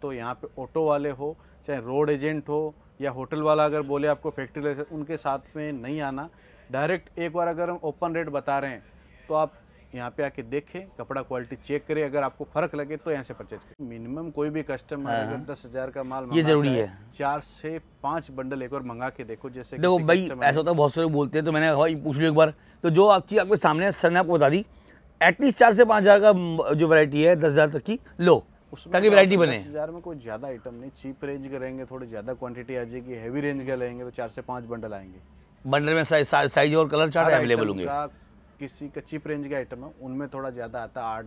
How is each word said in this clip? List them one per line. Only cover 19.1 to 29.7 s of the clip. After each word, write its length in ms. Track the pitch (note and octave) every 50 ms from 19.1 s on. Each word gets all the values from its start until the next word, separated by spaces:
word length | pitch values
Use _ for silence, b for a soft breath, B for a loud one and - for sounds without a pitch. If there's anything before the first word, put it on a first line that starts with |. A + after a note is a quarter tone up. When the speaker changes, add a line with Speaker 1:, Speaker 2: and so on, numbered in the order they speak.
| B2+ - B2+
Speaker 1:
देखो। 260 | A2 A2+ G#2+ - C3+
जैसे 280 | B2 B2+ B2 - - C3
Speaker 2:
देखो 180 | D#3 F3+ F#3
Speaker 1:
किसी 100 | F3+ D#3+
Speaker 2:
भाई, 160 | D#3 E3+ F#3+ F#3+
Speaker 1:
कस्टमर 220 | E3 C#3 B2+ B2+
Speaker 2:
ऐसा 60 | C#3+
Speaker 1:
ने 60 | C#3
Speaker 2:
होता 140 | D3+ D#3 D#3+
है, 60 | F3
बहुत 160 | D#3+ D3 C#3+ B2+
सारे 80 | D#3+ E3
लोग 100 | E3 D#3
बोलते 260 | C#3+ D3 C3 C#3+ D3+
हैं, 60 | D3
तो 80 | D3+ D#3
मैंने 140 | D3+ D#3
कहा, 100 | D#3+ D3+
"भाई 180 | C#3+ D3+ E3 E3
पूछ 220 | D3+ C#3 D#3 C#3
लो 100 | C3+ D#3+
एक 80 | D#3+ D3+
बार।" 180 | D#3 D#3+ D3+ D3+ b b b b b -
तो 60 | E3+
जो 160 | D#3 E3+ G3
आप 200 | G#3 G3+ F#3 -
चीज़ 140 | - G3+ G#3+
आपके 160 | F#3 F#3 G#3+
सामने 280 | - - E3+ D3+ D#3+ F3+
है, 60 | G3+ F#3
सर 180 | - - F3
ने 80 | E3+ F3
आपको 140 | F#3 D#3+ F3
बता 160 | E3 C#3+ C#3
दी, 160 | D3+ F#3+ G#3 b b b b b b b b b _ -
at 200 | D#3+ F3 F3 -
least 160 | B3+ C#4 A3 -
चार 160 | A#3+ A#3 G#3+
से 100 | G3 B3
पाँच 180 | A3 A3 G#3+ G3
हज़ार 180 | G3+ G3+ G3+
का, 120 | G3+ G#3+ G3+
म, 260 | F3+ F3 E3+ E3 E3 D3+ - D3
जो 140 | D#3 E3 D#3+
वैरायटी 340 | D#3+ D#3 D#3 D3 C#3 D3 D#3
है 140 | E3 F3+
दस 80 | D#3+ D3+
हज़ार 260 | D#3+ C#3+ D3+ D3+ D3+
तक 120 | D3 D3+ -
की, 160 | - A3 B3 b b b -
लो, 240 | E3+ F3 E3 A2+ - - _ _ _ _ -
Speaker 1:
उसमें 200 | - - E3+ F3
Speaker 2:
ताकि 140 | F3+ G3
Speaker 1:
तो 40 | G#3+
Speaker 2:
वैरायटी 240 | G3+ G3 G3 F#3+ G3
Speaker 1:
आपको 120 | F#3 E3+
Speaker 2:
बने। 120 | D3 B2+ G#2+
Speaker 1:
दस 80 | F#2+
हज़ार 240 | F#2+